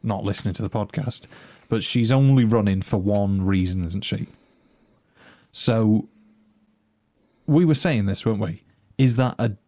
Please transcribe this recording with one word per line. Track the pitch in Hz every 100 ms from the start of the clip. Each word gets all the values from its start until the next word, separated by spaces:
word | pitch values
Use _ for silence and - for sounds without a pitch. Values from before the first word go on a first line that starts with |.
not | 117 101
listening | 101 98 104
to | 90
the | 101
podcast. | 113 104 - 139 - - - - - _
But | 113
she's | - 123 113
only | 135 139 135
running | 113 117 101 95
for | - 104
one | 95 104 101 98
reason, | 95 98 92 92
isn't | 87 92
she? | - - - - _ _ _ _ _ _ _ _ - _ _
So, | - - 113 110 107 - _ _ _ _ _ _ _ _ _ _ _ _ _ -
we | 151
were | 175
saying | 147 185 123 98
this, | 101 -
weren't | 104
we? | 92 80 _ _ _ -
Is | 131 117
that | 127 -
a | 113 98